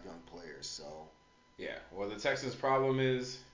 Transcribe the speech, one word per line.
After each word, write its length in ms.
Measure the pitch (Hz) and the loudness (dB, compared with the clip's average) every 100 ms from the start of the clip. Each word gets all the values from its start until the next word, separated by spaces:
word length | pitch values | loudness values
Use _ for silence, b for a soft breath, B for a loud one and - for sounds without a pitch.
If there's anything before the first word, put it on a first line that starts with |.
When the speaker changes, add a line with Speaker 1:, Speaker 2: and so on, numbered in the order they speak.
Speaker 1:
young 160 | 98 82 - | -12 -14 -14
players, 400 | 87 85 - - | -14 -12 -10 -10
so. 180 | - 73 78 80 - _ _ _ - | -10 -10 -12 -14 -20 _ _ _ -10
Speaker 2:
Yeah, 180 | 73 - - | -8 -8 -10
well, 160 | 90 101 | -6 -4
the 80 | 104 | 0
Texans' 380 | 139 131 135 | 2 2 -2
problem 440 | - 135 135 135 131 | 0 4 6 6 6
is, 380 | 131 127 127 - - | 4 4 0 -8 -12